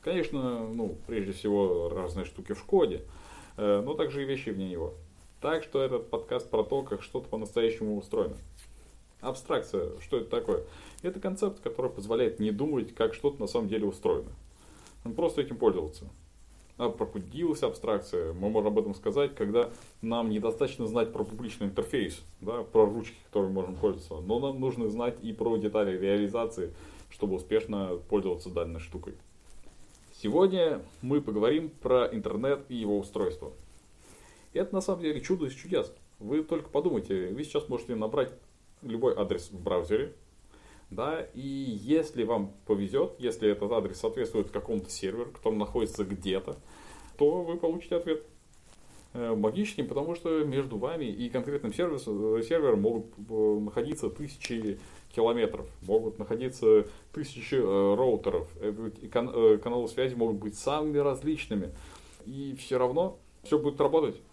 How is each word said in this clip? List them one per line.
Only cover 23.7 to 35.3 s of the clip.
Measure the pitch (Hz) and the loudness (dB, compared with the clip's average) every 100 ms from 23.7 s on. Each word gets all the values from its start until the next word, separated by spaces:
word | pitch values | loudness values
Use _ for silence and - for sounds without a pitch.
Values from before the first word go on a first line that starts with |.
пользоваться, | 90 107 87 - 76 | 0 0 0 -6 -8
но | 85 117 | -2 0
нам | 139 135 | 0 0
нужно | 131 120 113 | -2 0 -2
знать | 110 120 120 | 0 -2 -4
и | 113 | -10
про | 107 117 110 | -2 0 2
детали | 104 107 101 90 | 2 2 2 2
реализации, | 98 101 101 117 147 - 87 - - - - | 2 4 2 0 -2 -4 -6 -8 -18 -18 -20
чтобы | - 104 | -6 -2
успешно | 92 - 107 110 101 95 87 - | -2 2 0 2 -4 -2 -4 0
пользоваться | 104 92 85 92 | 0 0 -4 -4
данной | 87 85 82 | -4 -4 -6
штукой. | 80 87 - - - - - - - - - - - - | -10 -10 -12 -16 -20 -20 -20 -18 -18 -20 -20 -20 -20 -6
Сегодня | 104 143 190 185 165 131 - - | 0 4 6 6 2 2 -8 -10
мы | 123 147 | 0 0
поговорим | 143 104 113 151 160 | 2 2 4 4 0
про | - 127 127 117 | -6 4 4 4
интернет | 113 101 104 135 139 - | 0 -2 0 0 0 -2
и | 123 | -4
его | 104 104 | 0 0
устройство. | 95 104 92 - 71 - - - - - - - - - - | 0 -2 -2 -2 -12 -14 -20 -20 -20 -20 -20 -20 -20 -20 -6
Это | 160 180 | -4 0
на | 190 | -2
самом | 190 175 | 0 0
деле | 160 147 | 0 -2
чудо | - | 0